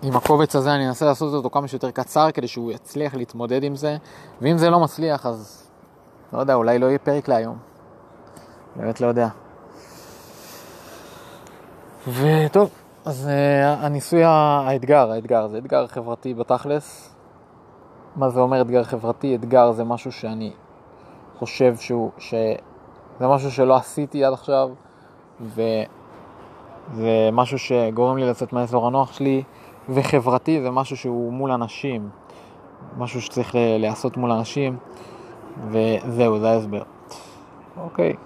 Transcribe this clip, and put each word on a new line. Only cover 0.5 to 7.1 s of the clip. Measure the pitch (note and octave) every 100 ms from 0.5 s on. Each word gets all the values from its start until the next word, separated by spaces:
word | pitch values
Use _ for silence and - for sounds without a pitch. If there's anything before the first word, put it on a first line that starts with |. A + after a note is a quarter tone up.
| D3
הזה. | C3+
אני | C#3+ C3+
אנסה | B2 D3+
לעשות | C3+ D#3
אותו | C#3+ B2+
כמה | C#3+ C#3+
שיותר | C3+ C3
קצר, | A#2+ B2+ D3+ D#3
כדי | D#3 D3
שהוא | - A#2
יצליח | A#2 - C#3+ D3 C3
להתמודד | A#2+ A#2 A#2 B2+
עם | C#3+ C#3
זה, | D3+ D3+ - - - -
ואם | B2+ E3+
זה | E3
לא | F3
מצליח, | D#3+ - D#3+ C#3+ B2+
אז | A2+ G#2+ - - _ - _ - - -
לא | A#2+
יודע, | C3+
אולי | C3 A#2 B2
לא | B2+
יהיה | C#3
פרק | -